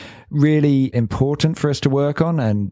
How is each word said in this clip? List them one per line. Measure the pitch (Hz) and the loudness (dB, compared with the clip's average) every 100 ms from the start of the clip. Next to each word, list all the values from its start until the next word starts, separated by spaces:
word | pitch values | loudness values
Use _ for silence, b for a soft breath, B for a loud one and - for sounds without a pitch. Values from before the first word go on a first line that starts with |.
| B B B | B B B
really | 147 147 151 147 135 131 | 0 2 4 2 2 0
important | 120 113 - 135 147 160 160 | -2 -2 0 0 0 -2 0
for | 151 | -2
us | 135 | 0
to | 143 | 0
work | 135 143 147 | 0 0 0
on | 165 165 | 0 0
and | 110 104 98 | 0 0 -2